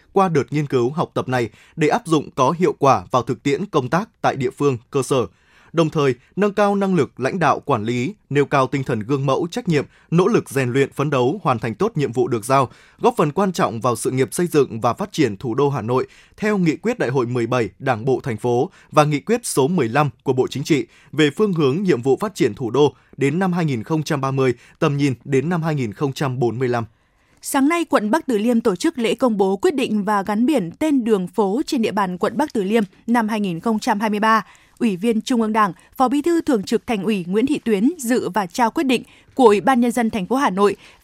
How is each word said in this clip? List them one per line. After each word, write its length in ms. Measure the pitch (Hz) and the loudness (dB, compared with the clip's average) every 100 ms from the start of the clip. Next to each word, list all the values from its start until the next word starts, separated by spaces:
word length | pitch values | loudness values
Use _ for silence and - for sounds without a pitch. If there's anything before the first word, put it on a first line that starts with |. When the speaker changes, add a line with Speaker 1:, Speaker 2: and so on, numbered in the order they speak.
| _ | _
Speaker 1:
qua 160 | 196 190 | 0 2
đợt 160 | 151 117 | 2 0
nghiên 160 | 147 147 | -2 0
cứu 240 | 131 120 | 0 0
học 200 | 151 - | -2 -4
tập 140 | - 113 | -4 -2
này 220 | 127 110 - - - | -2 -4 -8 -18 -2
để 120 | 151 | 0
áp 140 | 240 165 | 0 0
dụng 240 | 156 - | 0 0
có 200 | - 131 | 0 0
hiệu 240 | 165 175 - | 2 0 2
quả 240 | 139 113 90 | 4 4 2
vào 120 | 127 | -2
thực 200 | 117 123 | -2 -4
tiễn 240 | 143 143 202 | -2 -2 0
công 240 | 151 123 | -2 0
tác 180 | 135 - _ | -2 -4 _
tại 140 | 131 - | -2 -2
địa 140 | 123 | -4
phương, 280 | - 143 123 - | 0 0 0 -4
cơ 120 | 139 | -4
sở. 240 | 127 135 101 - _ _ _ | 0 0 -2 -8 _ _ _
Đồng 180 | 156 160 | -2 0
thời, 240 | 156 143 123 _ - | 2 0 -2 _ -2
nâng 180 | 208 | -2
cao 200 | 202 202 | 2 0
năng 200 | 202 196 | 2 0
lực 260 | 180 120 - | 0 0 -2
lãnh 180 | 123 165 | -4 0
đạo 220 | 151 - | 0 0
quản 240 | - 123 | 0 -2
lý, 300 | 110 123 135 - _ | -2 -2 -4 -8 _
nêu 140 | 139 | -2
cao 220 | 131 143 131 | 0 0 0
tinh 180 | 143 | -2
thần 160 | 135 117 | -4 -4
gương 260 | 101 139 139 | -2 -2 0
mẫu, 200 | 135 175 | -2 -2
trách 180 | 247 247 | -4 -2
nhiệm, 160 | 151 107 _ _ | -2 -2 _ _
nỗ 180 | 165 190 | 0 2
lực 220 | 180 - | 2 0
rèn 220 | 135 123 | -2 0
luyện 200 | 127 135 | 0 0
phấn 180 | - 143 | 0 -2
đấu 300 | 139 123 202 | 0 0 0
hoàn 160 | 156 117 | -2 -2
thành 160 | 120 | -4
tốt 180 | 107 208 156 | -4 -4 -2
nhiệm 160 | 131 | -2
vụ 160 | 123 120 | 0 -2
được 160 | 120 | -2
giao, 240 | 104 135 123 - - _ | 0 2 2 -4 -20 _
góp 160 | 208 247 | -2 2
phần 160 | 156 | 0
quan 200 | 165 196 | 0 -2
trọng 280 | 180 131 113 | 0 -2 0
vào 160 | 123 117 | -2 -2
sự 140 | 131 | -2
nghiệp 180 | 127 131 | -2 -2
xây 140 | - 180 | -2 0
dựng 340 | 151 131 113 | 2 2 0
và 140 | 120 | -2
phát 180 | 110 214 | -2 -6
triển 240 | - 131 98 | 0 0 0
thủ 180 | 131 | -4
đô 140 | 110 143 | 0 0
Hà 140 | 139 | 0
Nội 240 | 107 127 127 - - - | -2 -2 -2 -10 -20 -6
theo 220 | 214 208 | -2 2
nghị 180 | 170 135 | 2 0
quyết 220 | 214 240 | -2 -2
Đại 120 | 131 | 0
hội 160 | 127 120 | 0 0
mười 200 | 123 113 | -2 0
bảy 220 | 123 104 - | 0 -2 -4
Đảng 260 | 131 113 | -4 -2
bộ 160 | 123 127 | 0 -2
thành 140 | - 107 | -2 -4
phố 340 | 123 120 170 - _ | -2 0 -2 -6 _
và 120 | 147 | 2
nghị 160 | 147 143 | 2 0
quyết 260 | - 240 - | 0 -2 0
số 220 | - 135 | 0 0
mười 200 | 180 113 | 2 0
lăm 220 | 127 151 - | 0 -2 -2
của 100 | - | -2
Bộ 140 | 131 - | 0 0
Chính 160 | 127 | -4
trị 220 | 147 147 - _ _ | -2 -2 -2 _ _
về 180 | 139 151 | 0 0
phương 220 | 143 214 | 2 0
hướng 300 | 165 139 151 | 2 0 2
nhiệm 200 | 196 127 | 0 0
vụ 140 | 127 127 | 2 0
phát 140 | 208 | -2
triển 200 | - 131 | -2 -2
thủ 160 | - 120 | -2 -4
đô 240 | 131 143 - _ - | 2 2 0 _ -4
đến 220 | 135 160 | -2 0
năm 140 | 190 | -2
hai 120 | 175 | 0
nghìn 180 | 165 120 | -2 -2
không 200 | 104 156 | -2 -4
trăm 180 | 147 147 | -2 -4
ba 100 | 135 | -2
mươi, 240 | 135 131 123 - _ | 0 0 0 -8 _
tầm 180 | 156 143 | -2 0
nhìn 180 | 143 120 | 0 -2
đến 240 | 139 135 147 | -2 -2 0
năm 140 | 180 | -2
hai 120 | 160 | -2
nghìn 180 | 147 117 | -2 -4
không 200 | 98 147 | -4 -6
trăm 260 | - 139 127 | -4 -4 -2
bốn 200 | 120 110 | -2 0
mươi 100 | 131 | -2
lăm. 160 | 120 113 _ _ _ _ _ | -2 -4 _ _ _ _ _
Speaker 2:
Sáng 260 | - 277 269 | -4 0 2
nay, 160 | 339 | 2
quận 260 | 330 254 208 | 0 0 2
Bắc 160 | 311 294 | -2 0
Từ 120 | 214 | 0
Liêm 220 | 226 233 | 2 2
tổ 160 | 226 180 | 0 0
chức 220 | 330 262 | -2 -2
lễ 160 | 220 | -4
công 220 | - 254 202 | 0 0 0
bố 200 | 190 196 | 0 2
quyết 180 | 370 | 0
định 300 | 285 247 214 | 0 -2 -2
và 180 | 196 208 | 0 -2
gắn 240 | 190 208 247 | 0 0 2
biển 240 | 294 170 - | 0 -2 -4
tên 260 | 311 277 | 0 0
đường 220 | 226 208 180 | 2 0 0
phố 360 | - 196 220 320 | -2 0 0 -2
trên 160 | 285 | -2
địa 100 | 226 | -2
bàn 260 | 196 190 180 | 0 -2 -2
quận 180 | 214 180 | -4 -2
Bắc 160 | 294 | -2
Từ 100 | 233 | -2
Liêm 200 | 190 226 202 - - | 0 0 -2 -6 -2
năm 220 | 240 220 | 0 0
hai 120 | 220 | -2
nghìn 200 | 202 165 | -2 -4
không 180 | 233 214 | -2 -2
trăm 220 | - 220 | -2 -2
hai 100 | 220 | -2
mươi 100 | 208 | 0
ba. 260 | 220 220 - - _ _ | 2 2 0 -14 _ _
Ủy 180 | 233 180 | -2 0
viên 240 | 226 220 | 0 -2
Trung 220 | - 247 | 0 0
ương 100 | 220 | 0
Đảng, 200 | 220 208 - _ - | 2 0 -2 _ -2
Phó 120 | 254 | 0
Bí 140 | 285 | 2
thư 180 | 320 339 | 2 0
Thường 220 | 311 233 | 2 0
trực 240 | 180 220 - | 0 -2 -2
Thành 160 | 220 | -4
ủy 220 | 185 208 170 | -2 -2 -2
Nguyễn 180 | 202 269 | 0 0
Thị 120 | 302 | -2
Tuyến 320 | - 196 240 359 | 0 2 2 0
dự 300 | 233 247 143 | 0 0 0
và 180 | 196 185 | -4 -4
trao 240 | - 233 | 0 0
quyết 140 | 320 | 0
định 180 | 277 240 - - _ | 0 0 -2 -18 _
của 100 | - | 4
Ủy 160 | 240 202 | 6 6
ban 200 | 269 254 | 4 2
Nhân 120 | 240 | 2
dân 180 | 240 226 | 0 -2
thành 160 | 220 180 | -2 -2
phố 100 | 254 | 0
Hà 140 | 262 | 0
Nội 260 | 185 202 - - - | 2 0 0 -10 -16